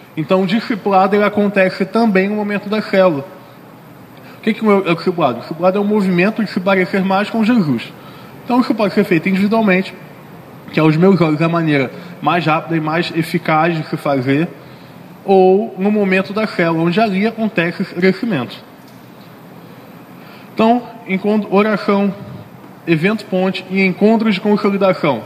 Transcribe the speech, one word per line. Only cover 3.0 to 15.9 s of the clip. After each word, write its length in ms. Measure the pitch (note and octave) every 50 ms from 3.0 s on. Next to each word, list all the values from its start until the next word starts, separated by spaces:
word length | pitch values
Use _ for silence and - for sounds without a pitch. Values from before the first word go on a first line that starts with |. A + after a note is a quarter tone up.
| F#3+ F#3 D#3 C#3 C3 - - - - - - - - - - - - - - - - - - - - - - -
O 20 | -
que 120 | A3 G#3+
que 100 | - A3
é 40 | G#3+
o 260 | G3+ G3 F#3+ F3 E3+
discipulado? 440 | E3 - F#3+ F3+ E3+ D#3+ C3 A#2+ A2+
O 20 |
discipulado 360 | - - D#3+ D#3 F3 F#3 F#3
é 40 | G#3
um 40 | G3+
movimento 600 | G#3 G#3 G#3+ G3 F#3+ F3+ F3 F3+ G#3 A3 - G#3+
de 60 | -
se 100 | - G#3
parecer 420 | F3 G3 G3 F#3+ F#3 F3+ - G3 F#3
mais 260 | F#3+ F#3+ F#3+ G#3 -
com 120 | - A#3 A3
Jesus. 500 | G3 B3+ A#3 F3 D3 B2 A2 - - - - - - - - - - - - -
Então 160 | - A#3+ B3+
isso 120 | B3 - -
pode 180 | G#3+ A3 F#3+ -
ser 80 | A3 G3
feito 260 | - F#3 D#3 - F#3+
individualmente, 640 | F#3+ F#3 G3+ G#3 A3 A3+ A3 G3+ F3+ F#3 F#3+ - - - - - - - - - - - - - - - - - -
que 60 | -
aos 180 | D#3 D#3+ D#3
meus 240 | D#3 F3+ G3 G3 E3
olhos 200 | E3+ D#3 D3+ D3
é 40 | E3
a 40 | E3
maneira 420 | E3+ E3+ E3 D#3 D3 C#3+ C3 A#2 - - - - - - -
mais 240 | D3+ E3 F3+ D#3
rápida 300 | D#3 D#3 E3 D#3+ D#3+ E3+
e 40 | E3
mais 320 | D#3 D#3 D#3 E3+ F3+ - D3+
eficaz 600 | E3 D#3+ - - E3+ - - D#3+ D#3 D#3+ E3+ E3+
de 60 | D#3 D3 -
se 80 | -
fazer, 500 | D3+ - D3+ C#3+ C#3 B2 C3+ C3+ C#3+ E3+ F3 - - - - - - - - - - - - - - -
ou 500 | - G3 F#3+ F#3 F#3 F#3 G3 A3+ A3+ -
no 140 | - F#3 G#3